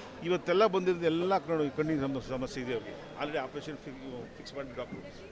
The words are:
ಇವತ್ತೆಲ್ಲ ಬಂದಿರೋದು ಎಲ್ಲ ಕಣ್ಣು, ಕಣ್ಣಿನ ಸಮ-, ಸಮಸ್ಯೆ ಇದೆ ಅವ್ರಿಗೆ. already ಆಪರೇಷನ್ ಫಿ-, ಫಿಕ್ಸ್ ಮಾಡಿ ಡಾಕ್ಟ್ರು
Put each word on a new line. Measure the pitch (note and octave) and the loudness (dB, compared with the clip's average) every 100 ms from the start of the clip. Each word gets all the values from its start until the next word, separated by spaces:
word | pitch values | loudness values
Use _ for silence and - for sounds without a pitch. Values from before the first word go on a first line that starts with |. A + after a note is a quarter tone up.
| - - | -10 -4
ಇವತ್ತೆಲ್ಲ | E3 F3+ C3 F3+ G#3+ | 0 2 4 6 6
ಬಂದಿರೋದು | F#3 F#3 F3 E3+ | 6 2 4 4
ಎಲ್ಲ | E3 F3+ F#3+ | 4 4 2
ಕಣ್ಣು, | - D#3+ D3 C#3+ | 2 2 2 2
ಕಣ್ಣಿನ | D#3 D#3 | 2 2
ಸಮ-, | C#3 C3 - | 2 -2 -2
ಸಮಸ್ಯೆ | B2+ B2+ C3+ | -4 -2 -4
ಇದೆ | B2 | -2
ಅವ್ರಿಗೆ. | A#2 G2+ F#2 - - | -2 -4 -10 -10 -4
already | D3 D3+ | -2 0
ಆಪರೇಷನ್ | C3 C#3+ D3 C#3 | -2 -6 -8 -8
ಫಿ-, | D3+ C3 C3+ B2 - - | -10 -10 -8 -8 -10 -12
ಫಿಕ್ಸ್ | - | -10
ಮಾಡಿ | C#3 C3+ A#2+ | -8 -8 -6
ಡಾಕ್ಟ್ರು | A#2+ - - - - | -8 -8 -12 -14 -14